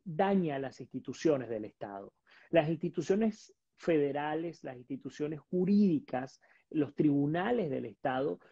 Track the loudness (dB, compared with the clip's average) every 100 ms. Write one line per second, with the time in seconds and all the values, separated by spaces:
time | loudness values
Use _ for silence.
0 | -6 0 2 2 2 -2 -6 -10 -12 -10
1 | -10 0 2 2 0 -6 -6 -10 -12 -10
2 | -14 _ _ -20 _ 2 2 0 -4 -4
3 | 0 2 0 -2 -12 _ _ _ 0 2
4 | 2 0 -2 -4 -6 -8 -12 -14 -10 -10
5 | -10 -6 -6 -8 -4 0 4 6 6 4
6 | 0 -6 -6 -14 _ _ _ -2 -2 2
7 | 2 4 2 0 0 0 0 -4 -6 -6
8 | -2 0 -2 -4 _